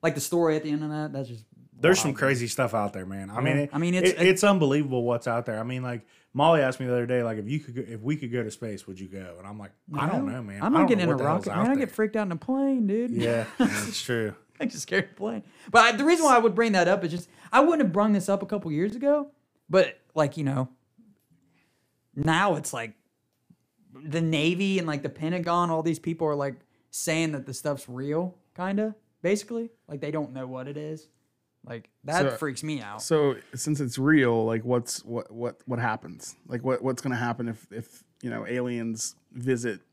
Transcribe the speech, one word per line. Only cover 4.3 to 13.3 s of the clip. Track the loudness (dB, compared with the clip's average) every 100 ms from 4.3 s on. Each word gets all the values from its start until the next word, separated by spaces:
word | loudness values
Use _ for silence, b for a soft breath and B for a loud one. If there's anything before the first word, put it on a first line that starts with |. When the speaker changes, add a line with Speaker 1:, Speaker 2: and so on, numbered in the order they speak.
| 6
Speaker 2:
unbelievable | 6 6 4 2 2 0
what's | 0 -2 0
out | -2 -2
there. | -6
I |
mean, | -6 -6
like, | -6 -10 -12 b b
Molly | 2 4 6
asked | 4 0
me | 0
the |
other | 0 2
day, | 0
like, | 0 -4
"If | -4
you | -6
could | -6
go, | -10 -10
if | -8
we | -4 -4
could | -4
go | -4
to | -4
space, | -8 -10 -10 -12
would | -14
you | -12
go?" | -12 -14 -14
And | -16
I'm | -14
like, | -16 _ -10 -4
"I | -2
don't | 0 -2
Speaker 1:
No. |
Speaker 2:
know, | -6
man. | -8 -6
Speaker 1:
I'm |
Speaker 2:
I | 0
Speaker 1:
not | 2
Speaker 2:
don't | 4
Speaker 1:
getting | 4
Speaker 2:
know | 2
Speaker 1:
in |
a |
Speaker 2:
what | 0
the | 0
hell's | 0 -2
Speaker 1:
rocket, | 0
Speaker 2:
out |
Speaker 1:
man. | 2
I | 2
Speaker 2:
there." | -2
Speaker 1:
get | -2
freaked | -2 -2
out | -4
in |
a | -6
plane, | -4 -2 0 0 0
dude. | 0 -2
Speaker 2:
Yeah, | -2 0